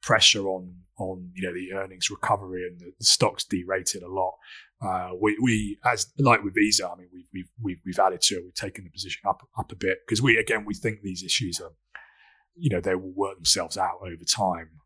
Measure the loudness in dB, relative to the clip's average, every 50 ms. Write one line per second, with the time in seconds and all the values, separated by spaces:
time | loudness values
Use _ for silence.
0 | 2 4 4 6 8 6 6 6 2 -2 -2 -4 -6 -10 -16 -18 -20 _ _ -6
1 | -6 -6 -6 -8 -10 -14 -8 -6 -6 -6 -4 -6 -8 -6 -6 -6 -6 -8 -6 -4
2 | -4 -4 -4 -4 0 0 2 0 0 -6 -6 -6 -6 -8 -10 -12 -18 -18 -16 _
3 | 4 4 6 6 4 2 2 -2 -6 -4 -4 -4 0 0 0 0 0 -2 -4 -4
4 | -8 -6 -2 -2 -2 -2 -4 _ _ -20 -20 -20 -20 _ _ _ -4 -2 -2 -2
5 | -4 -6 -4 0 0 0 2 2 2 2 2 2 0 -2 -6 -2 0 0 0 0
6 | -2 -6 _ 2 6 6 6 6 4 0 2 4 4 4 4 2 0 -2 -8 -12
7 | -16 -20 -20 -20 -20 _ -12 -12 -12 -12 _ -6 -6 -6 -6 -6 _ -6 0 2
8 | 2 2 4 2 0 0 0 0 -8 -8 -10 -8 -8 -8 -10 -12 -16 -16 -14 -12
9 | -8 -8 -10 -4 -2 -2 -2 -2 -6 _ _ -8 -8 -8 -8 -4 -2 -2 -2 -2
10 | _ -2 0 2 4 6 6 4 4 2 0 -2 -2 -6 -8 -4 -4 -4 -4 -4
11 | -8 -8 -8 -8 -4 -2 -2 0 0 -2 -4 -6 -8 -10 -16 _ _ _ _ -20
12 | -20 _ _ _ _ _ _ _ _ _ _ -2 0 0 0 2 0 0 -2 -2
13 | -2 -6 -4 -2 -2 -2 -2 -2 2 2 2 2 2 -4 -2 -2 -2 -2 -2 -6
14 | -10 -12 -12 -8 0 0 2 2 4 2 2 0 -6 -14 _ -20 _